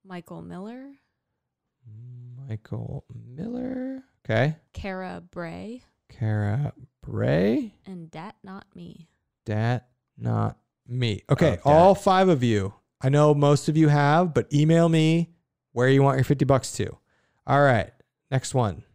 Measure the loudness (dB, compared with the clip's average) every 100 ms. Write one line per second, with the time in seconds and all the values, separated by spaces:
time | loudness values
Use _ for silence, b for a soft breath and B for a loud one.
0 | _ -18 -16 -18 -16 -16 -16 -18 -20 -20
1 | _ _ _ _ _ _ _ _ -20 -20
2 | -20 -20 -20 -18 -12 -12 -10 -12 -10 -12
3 | _ -20 -18 -14 -10 -8 -8 -8 -10 -12
4 | _ _ -4 0 0 -4 _ -12 -10 -10
5 | -12 -14 -16 -14 -12 -12 -16 -16 _ _
6 | _ -8 -4 -2 -2 -2 -6 -8 -20 _
7 | -12 -4 -2 0 0 -2 -4 _ -18 -16
8 | -16 -16 -18 -18 -20 -20 _ -20 -20 -20
9 | -20 _ _ _ -6 -2 -2 -4 _ _
10 | _ -10 -4 -2 -4 -8 _ _ -12 -6
11 | -4 -4 -2 2 2 2 4 6 6 4
12 | 2 2 4 2 2 0 -2 -10 _ _
13 | 0 4 4 4 4 2 2 2 4 4
14 | 4 2 2 -2 0 0 4 4 4 4
15 | 2 2 -2 _ _ _ _ 0 4 4
16 | 4 2 0 0 2 2 0 -8 -8 -10
17 | _ _ _ _ -2 2 4 2 -2 _
18 | _ _ _ -4 -2 -2 -2 -4 -16